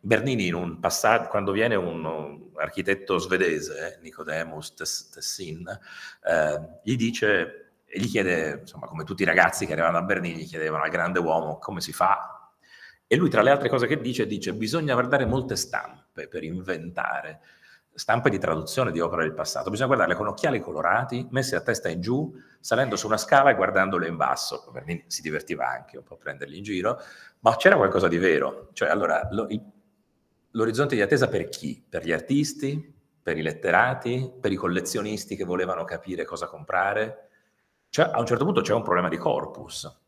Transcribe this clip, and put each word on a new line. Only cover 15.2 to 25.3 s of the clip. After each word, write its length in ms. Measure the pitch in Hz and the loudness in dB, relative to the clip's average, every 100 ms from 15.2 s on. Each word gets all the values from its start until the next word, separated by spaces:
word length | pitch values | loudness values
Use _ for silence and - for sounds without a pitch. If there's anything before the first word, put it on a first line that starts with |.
| 120 | 2
molte 300 | 131 113 101 | 0 -2 -4
stampe 720 | - - - - _ - 76 | -4 -6 -8 -16 _ -14 -10
per 160 | 87 | -8
inventare." 960 | 78 90 92 87 82 87 - 71 78 78 _ _ _ - _ | -8 -8 -4 -6 -6 -6 -4 -4 -8 -16 _ _ _ -20 _
Stampe 380 | - - 113 120 | -14 0 4 4
di 80 | 98 | 2
traduzione 540 | 85 80 76 - 120 | 0 -2 -2 -2 0
di 80 | 82 | 0
opera 220 | 85 85 | 0 0
del 120 | 80 | -2
passato. 340 | 78 76 - 95 | -2 -6 -4 -4
Bisogna 180 | 104 131 | -2 2
guardarle 260 | 131 85 | 4 4
con 140 | 87 104 | 2 -2
occhiali 320 | 95 160 123 | -2 0 -2
colorati, 640 | - 78 82 104 127 123 127 | -4 -2 0 0 0 -6 -4
messe 240 | 127 131 87 | -2 0 -2
a 40 | |
testa 280 | - 113 92 | -2 -2 -2
in 120 | 85 | -4
giù, 320 | 95 127 160 - - _ | -2 -2 -2 -10 -20 _
salendo 340 | - 113 131 | -2 0 0
su 120 | 104 107 | -2 0
una 100 | 107 | -2
scala 340 | - 143 139 | 4 6 8
e 60 | 127 | 6
guardandole 500 | 92 95 95 92 82 | 2 2 2 0 -2
in 100 | 85 | -2
basso. 540 | 65 67 - - - | 0 0 -4 -8 -10
Bernini 340 | 62 71 85 _ | -14 -8 -10 _
si 120 | - | -10
divertiva 460 | 78 | -6